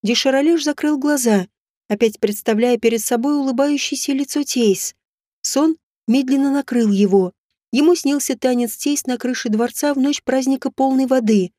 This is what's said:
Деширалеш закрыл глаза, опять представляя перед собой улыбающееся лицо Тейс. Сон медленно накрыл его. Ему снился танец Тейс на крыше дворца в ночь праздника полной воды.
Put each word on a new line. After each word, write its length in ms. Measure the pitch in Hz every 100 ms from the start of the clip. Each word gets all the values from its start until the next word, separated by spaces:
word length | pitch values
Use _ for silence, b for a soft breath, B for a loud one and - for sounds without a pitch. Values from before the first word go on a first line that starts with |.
Деширалеш 600 | 202 233 269 269 294 339
закрыл 340 | 285 285 302 302
глаза, 500 | 294 294 233 208 185 _ _ _ _
опять 300 | 208 226 -
представляя 600 | 214 208 - 220 240 240
перед 240 | 226 226
собой 340 | - 240 262 294
улыбающееся 760 | 269 247 285 285 - 285 -
лицо 300 | 269 285 294
Тейс. 520 | 285 254 226 185 - - _ _ _ _
Сон 340 | - 262 320 320 _ _ -
медленно 420 | 254 254 269 277
накрыл 400 | 277 269 240 220
его. 420 | 196 202 196 185 _ _ _ _
Ему 220 | 240 302
снился 420 | 349 277 285 - 262
танец 400 | 254 247 240 -
Тейс 280 | 285 294
на 140 | - 247
крыше 320 | 247 247 240
дворца 420 | 214 240 - 294
в 60 | 277
ночь 240 | 269 285
праздника 480 | - 262 262 269 262
полной 360 | - 269 262 262
воды. 460 | 262 220 214 180